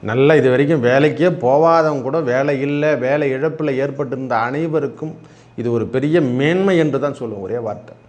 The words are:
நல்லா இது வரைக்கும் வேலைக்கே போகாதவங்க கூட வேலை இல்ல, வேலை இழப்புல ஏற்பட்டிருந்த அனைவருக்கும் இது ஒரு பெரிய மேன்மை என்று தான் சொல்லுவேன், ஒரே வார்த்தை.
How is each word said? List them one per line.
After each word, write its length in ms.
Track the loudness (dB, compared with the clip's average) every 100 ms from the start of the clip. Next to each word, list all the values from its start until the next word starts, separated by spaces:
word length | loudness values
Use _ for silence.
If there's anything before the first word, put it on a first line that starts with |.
நல்லா 320 | -2 2 4
இது 160 | 6 4
வரைக்கும் 340 | 2 2 2
வேலைக்கே 440 | 4 4 2 2 0 2
போகாதவங்க 640 | 2 4 4 4 2 -2
கூட 180 | -4 -4
வேலை 400 | -2 0 0 -2
இல்ல, 340 | -2 -2 0
வேலை 400 | 0 0 0 0
இழப்புல 420 | -2 -4 -2 -4 -2
ஏற்பட்டிருந்த 600 | -4 -4 -6 -6 -2 -2
அனைவருக்கும் 800 | -2 -2 -2 -2 -4 -8 -12 -12 -20 -20 -20 -8
இது 160 | -2
ஒரு 140 | -2 -2
பெரிய 340 | -2 0 0
மேன்மை 580 | 0 0 0 2 2 2
என்று 220 | 2 0
தான் 140 | -4
சொல்லுவேன், 260 | -6 -10 -8
ஒரே 180 | -6 -6
வார்த்தை. 360 | -6 -10 -14 -20